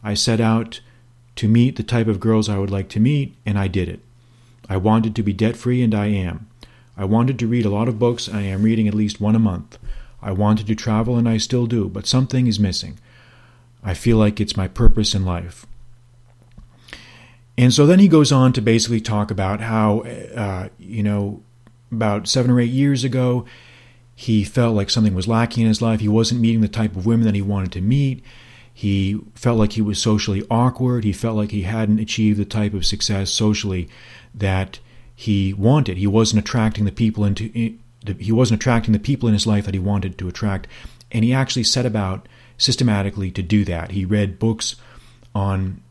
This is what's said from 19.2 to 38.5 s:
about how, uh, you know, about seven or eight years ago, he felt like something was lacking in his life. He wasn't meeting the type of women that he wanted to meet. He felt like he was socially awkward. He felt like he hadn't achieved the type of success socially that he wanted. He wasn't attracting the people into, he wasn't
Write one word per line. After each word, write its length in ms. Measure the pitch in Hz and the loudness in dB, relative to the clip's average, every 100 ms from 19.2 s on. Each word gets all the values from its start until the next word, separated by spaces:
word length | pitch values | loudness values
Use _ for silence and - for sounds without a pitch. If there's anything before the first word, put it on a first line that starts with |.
| 104 | -2
about 300 | 101 95 104 | -2 -2 -4
how, 400 | 110 110 107 104 | -4 0 2 2
uh, 680 | - 120 - - 104 92 98 - | -4 -14 -12 -8 -6 -6 -8 -14
you 280 | 92 110 | -12 -4
know, 360 | 104 104 101 104 - _ - _ _ | -2 0 -4 -6 -16 _ -20 _ _
about 340 | 113 110 104 - | -4 -2 -2 -2
seven 240 | 135 123 | 0 2
or 80 | 123 | 2
eight 140 | 120 | 2
years 320 | 127 143 139 | 0 0 0
ago, 400 | 131 127 127 123 123 - - - - - _ - | -2 0 0 -2 -4 -18 -20 -20 -20 -20 _ -14
he 260 | - 110 | 0 0
felt 320 | 98 - 120 | 0 0 2
like 160 | 107 98 | 2 0
something 240 | - 107 | 0 2
was 140 | 92 95 | 0 0
lacking 340 | 113 117 120 | 0 0 0
in 60 | 113 | 2
his 120 | 107 | 2
life. 200 | 117 110 | 0 0
He 80 | 107 | 2
wasn't 320 | 107 113 123 | 2 2 2
meeting 220 | 113 113 | 2 2
the 60 | 107 | 0
type 280 | - 110 92 | 0 -4 -2
of 100 | 95 | 0
women 200 | 117 113 | 2 2
that 100 | 101 | 0
he 60 | |
wanted 280 | 98 101 92 | -2 -2 -4
to 60 | 95 | -4
meet. 440 | 95 135 139 131 - - - - - | 0 2 0 -4 -12 -20 -20 -20 -20
He 460 | - 104 98 95 104 - - | -8 -2 0 0 -4 -8 -6
felt 200 | 123 117 | -2 2
like 180 | 104 | 2
he 80 | 110 | 2
was 180 | 104 104 | -2 -2
socially 420 | 117 107 107 98 - | 0 0 0 -4 -2
awkward. 540 | 113 123 123 127 123 | 0 0 0 -2 0
He 80 | 107 | -2
felt 240 | 92 113 110 | -2 -4 -2
like 160 | 104 | -4
he 100 | 101 | -4
hadn't 380 | 92 113 107 107 | -4 -2 0 0
achieved 400 | 110 - 110 104 | 0 0 0 2
the 40 | |
type 300 | 101 113 104 | -2 -2 -2
of 100 | 104 | -2
success 460 | 92 - - 98 98 | -2 -2 -2 -2 -2
socially 580 | - 110 104 104 92 82 - - - - | 0 0 0 -2 -6 -6 -12 -20 -20 -20
that 460 | - 104 95 95 - - - - - | -4 -2 -2 -4 -10 -20 -20 -20 -12
he 360 | - 98 95 | -2 0 0
wanted. 440 | 101 107 147 131 90 | 0 4 4 2 -2
He 100 | 101 | 0
wasn't 320 | 107 110 107 | 2 2 2
attracting 460 | 104 123 110 107 | 0 0 0 0
the 80 | 104 | -4
people 320 | - 113 110 | 0 -2 0
into, 240 | 104 101 110 | 0 -2 -4
he 840 | 117 113 - - _ - 90 98 | -4 -4 -6 -20 _ -10 -8 -2
wasn't 300 | 113 127 | 2 2